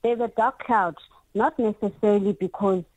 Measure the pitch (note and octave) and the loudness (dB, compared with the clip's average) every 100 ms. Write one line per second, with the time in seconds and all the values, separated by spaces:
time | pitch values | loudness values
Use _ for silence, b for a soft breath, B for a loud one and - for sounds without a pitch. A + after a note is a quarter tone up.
0 | A#3 A#3 A#3 - A#3 C4 - A3 F3+ D3 | -2 -2 -2 0 0 -2 0 0 0 -4
1 | - b _ G3+ C4 D#4+ A3+ G#3 G#3 - | -20 b _ -2 -2 0 -2 -2 -6 -2
2 | G#3 G#3 G3 - F#3 - G3+ F#3 E3+ | 2 2 2 -2 -6 -2 0 0 -4